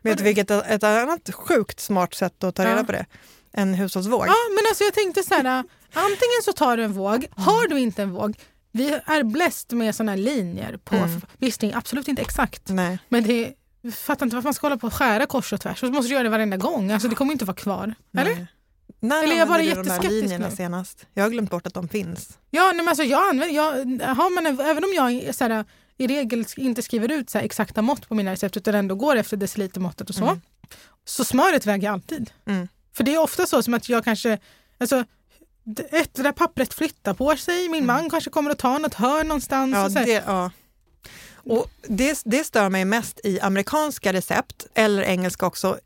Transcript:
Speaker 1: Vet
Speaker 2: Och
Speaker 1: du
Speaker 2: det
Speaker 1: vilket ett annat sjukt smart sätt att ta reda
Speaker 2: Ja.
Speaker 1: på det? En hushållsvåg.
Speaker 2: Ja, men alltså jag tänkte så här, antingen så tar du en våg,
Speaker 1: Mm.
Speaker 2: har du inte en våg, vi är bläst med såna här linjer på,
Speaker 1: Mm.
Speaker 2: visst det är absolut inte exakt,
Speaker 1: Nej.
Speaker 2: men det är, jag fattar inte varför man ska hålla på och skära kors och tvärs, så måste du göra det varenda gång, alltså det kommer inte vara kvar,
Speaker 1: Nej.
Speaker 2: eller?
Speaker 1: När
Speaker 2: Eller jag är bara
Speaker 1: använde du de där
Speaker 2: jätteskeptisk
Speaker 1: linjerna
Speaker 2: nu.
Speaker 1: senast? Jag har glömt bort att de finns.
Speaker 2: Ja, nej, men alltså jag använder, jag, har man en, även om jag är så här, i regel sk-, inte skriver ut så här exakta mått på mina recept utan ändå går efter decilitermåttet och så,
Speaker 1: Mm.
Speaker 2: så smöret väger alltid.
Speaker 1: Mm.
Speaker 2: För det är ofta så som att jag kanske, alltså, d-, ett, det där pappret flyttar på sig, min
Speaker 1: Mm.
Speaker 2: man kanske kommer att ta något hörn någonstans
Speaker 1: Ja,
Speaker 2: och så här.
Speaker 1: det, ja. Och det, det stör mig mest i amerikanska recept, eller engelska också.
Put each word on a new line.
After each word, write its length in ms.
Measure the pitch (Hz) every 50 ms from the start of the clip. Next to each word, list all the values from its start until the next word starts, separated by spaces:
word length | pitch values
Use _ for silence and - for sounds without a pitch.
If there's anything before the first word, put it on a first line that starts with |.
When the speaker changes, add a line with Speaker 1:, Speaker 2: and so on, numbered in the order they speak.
Speaker 1:
Vet 80 | - 220
Speaker 2:
Och 40 | 208
Speaker 1:
du 60 | 190
Speaker 2:
det 0 |
Speaker 1:
vilket 280 | 196 208 208 208 196 -
ett 320 | 208 202 208 - 220 202 214
annat 460 | 214 214 226 240 285 233 226 _ - -
sjukt 460 | - - - 349 247 202 - - -
smart 340 | - - 208 185 180 165 -
sätt 300 | - 190 180 _ _ -
att 100 | 185 180
ta 100 | - 190
reda 120 | 190 196
Speaker 2:
Ja. 80 | - -
Speaker 1:
på 80 | -
det? 140 | 196 - 190 _ - - - - - _ _ _
En 220 | - 208 196 190 185
hushållsvåg. 520 | 180 202 185 - 190 185 208 254 - -
Speaker 2:
Ja, 80 | - 403 453 480 453
men 140 | 392 415 427 453
alltså 160 | 427 - 403
jag 100 | 415 -
tänkte 280 | 427 415 370 311 392
så 120 | 370 - 392
här, 300 | 311 262 254 254 262 262 - _ _ _ _
antingen 500 | - 311 359 403 403 - 494 466 480 480 -
så 80 | 403
tar 240 | 359 - 302 254 240
du 80 | 226 226
en 80 | 214
våg, 220 | 196 196 190 196 214
Speaker 1:
Mm. 140 | 254 294 - -
Speaker 2:
har 320 | - 190 - 415 453 466 359
du 100 | 311 277
inte 220 | 254 226 180 -
en 80 | 202 196
våg, 260 | 180 180 214 208 214 - - _ _ _ _ _
vi 180 | - 220 262 294 302 262 -
är 160 | - 311 302
bläst 500 | 277 220 214 302 359 311 - - - _
med 220 | 233 240 226 214 202
såna 180 | - 226 214
här 40 | 196 190
linjer 600 | 196 254 302 254 190 175 175 190 - - - 202 _
på, 120 | - -
Speaker 1:
Mm. 240 | 196 180 170 165 175 - - - _
Speaker 2:
visst 220 | 254 247 214 -
det 100 | - 208
är 40 | -
absolut 320 | 240 - - 240 285 277 302
inte 140 | 277 -
exakt, 400 | 233 - - - 262 - - - _ -
Speaker 1:
Nej. 300 | 190 190 180 175 185 185 _ _
Speaker 2:
men 160 | 240 233 226
det 200 | 208 240 233 233
är, 80 | 262 277 _ _ _ _ _
jag 120 | - 240 214
fattar 320 | - - - 294 285 285
inte 100 | 240 226
varför 100 | 247 226
man 80 | 294 262
ska 120 | - -
hålla 100 | 294 285
på 100 | 233 -
och 80 | 226 -
skära 320 | - 285 247 208 220 285
kors 260 | 294 - 254 185 -
och 80 | 208 196
tvärs, 200 | - - - -
så 60 | 262
måste 220 | 247 262 294 233 240
du 40 | 277
göra 80 | 269
det 60 | 240 226
varenda 280 | 220 220 220 208 196
gång, 360 | 185 190 294 349 254 190 190
alltså 160 | 214 208 208 247
det 60 | -
kommer 180 | - 277 269
inte 120 | 311 262 220
vara 120 | 190 190
kvar, 380 | - - 208 190 185 190 214 220 _ _ _
Speaker 1:
Nej. 140 | - 254 277
Speaker 2:
eller? 200 | 392 480 - 180 - _ _ _ _ _ _ _ - - _
Speaker 1:
När 220 | - 226 285 311
Speaker 2:
Eller 100 | 311 311
jag 100 | 330 330
är 40 | 330
bara 80 | 311 349 330
Speaker 1:
använde 160 | 320 320 -
du 80 | -
de 60 | - -
där 60 | -
Speaker 2:
jätteskeptisk 280 | 359 370 370 208 220
Speaker 1:
linjerna 260 | 214 196 180 175 180 175
Speaker 2:
nu. 80 | -
Speaker 1:
senast? 500 | 185 180 175 175 185 180 - - - - _ _
Jag 80 | 202
har 80 | 196 220
glömt 200 | 233 233 214 -
bort 160 | - 170 -
att 80 | 175 -
de 140 | 175 175 165
finns. 500 | - 214 185 165 175 - - - - _ _ _
Speaker 2:
Ja, 120 | - 320 370
nej, 100 | 381 359
men 120 | 339 339 349
alltså 140 | 320 269 311
jag 240 | 233 269 294 381 403
använder, 260 | 311 254 302 349 285
jag, 160 | 302 302 311 285 254 269 247 262 247 - 262 262
har 200 | 233 339 381 359
man 120 | 370 330
en, 140 | 311 277 254
även 240 | 269 302 311 302 339
om 60 | 392 381
jag 180 | 339 262 240
är 200 | 240 254 269 -
så 120 | - - 262
här, 200 | 226 226 220 214 _ _ _ _ _ _ -
i 80 | 262
regel 360 | 247 269 294 269 220 233 233 214
sk-, 140 | - - -
inte 220 | 262 262 226 247
skriver 300 | - - - 226 214 254
ut 180 | 311 302 240 -
så 80 | - 208
här 60 | -
exakta 380 | - - - 208 - - 220
mått 260 | 214 247 294 - - _
på 60 | 226
mina 180 | 214 196 190
recept 240 | 185 185 - 190 -
utan 180 | 208 - 226 208
ändå 200 | 208 196 190 190
går 220 | 196 254 302 285
efter 200 | 226 202 - 220
decilitermåttet 720 | 196 196 185 - 208 196 185 - 185 185 175 - - - -
och 60 | -
så, 100 | 185 185
Speaker 1:
Mm. 160 | 170 - 170 _ _ _ _ - _ - - - _ _ _ _
Speaker 2:
så 200 | - - - 247
smöret 420 | - - 254 320 381 330 269 -
väger 240 | 208 202 196 190 208
alltid. 400 | 208 185 - - 320 302 233 - _ _ _
Speaker 1:
Mm. 220 | - 202 185 180 185 _ _ _ _ _
Speaker 2:
För 100 | - 233
det 100 | 254 294
är 40 | 320
ofta 280 | 320 - - - 359
så 160 | - - 269
som 120 | - - 240
att 140 | 226 - -
jag 160 | 240 226 220
kanske, 340 | 240 220 - - 233 214 196 _ - _ _ _ _ _ _
alltså, 260 | 247 233 277 254 233 _ _ _ _ _ _ _ - _ _ _ _
d-, 200 | 226 214 254 - 277
ett, 240 | 302 330 311 - _
det 80 | -
där 100 | 269 285
pappret 420 | 285 - 330 330 _ - 254 - -
flyttar 400 | - 311 311 - _ _ - -
på 220 | - 254 294 311
sig, 320 | 262 - - 349 359 359 339
min 160 | 320 320 269
Speaker 1:
Mm. 20 | 247 240
Speaker 2:
man 140 | 285 339 311
kanske 200 | 285 320 - 294
kommer 200 | - 311 294 294
att 80 | 294 -
ta 200 | - 247 262 294
något 160 | 311 302 -
hörn 340 | - 214 254 285 311 311 311
någonstans 460 | 311 277 - - 277 269 262 262 269
Speaker 1:
Ja, 100 | 302 -
Speaker 2:
och 80 | -
så 60 | 294 302
här. 80 | 240
Speaker 1:
det, 160 | 233 220 202 -
ja. 240 | 214 196 185 180 180 180 _ _ _ _ _ _ _ _ _ - - - - - - -
Och 360 | - _ 254 226 226 - - _ _ - -
det, 320 | 214 190 254 294 302 - -
det 200 | 220 220 285 311
stör 240 | - - 233 202 190
mig 160 | 190 190 185
mest 360 | 190 214 233 - - - - -
i 160 | 208 185 -
amerikanska 720 | - 196 190 196 196 - - 311 311 302 262 - - 202
recept, 540 | 185 185 - - - 220 262 - - _ - - _
eller 280 | 233 220 208 208 196
engelska 440 | 190 - 185 180 185 180 - - 190
också. 320 | 180 - - - 185 - - _